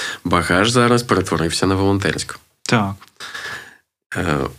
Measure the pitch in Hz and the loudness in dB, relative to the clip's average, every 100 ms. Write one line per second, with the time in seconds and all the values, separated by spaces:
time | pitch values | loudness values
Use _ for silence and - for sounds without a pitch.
0 | - - 85 87 85 87 107 123 120 120 | -8 -6 -2 0 2 2 4 4 4 2
1 | - 95 92 82 80 - 92 95 98 101 | 2 0 2 0 0 0 0 2 2 2
2 | 95 - - - _ _ - 120 101 95 | 0 -2 -6 -12 _ _ 0 0 0 -6
3 | - - - - - - - - _ _ | -14 -20 -16 -12 -12 -12 -14 -20 _ _
4 | _ - 87 73 65 | _ -4 -2 0 -2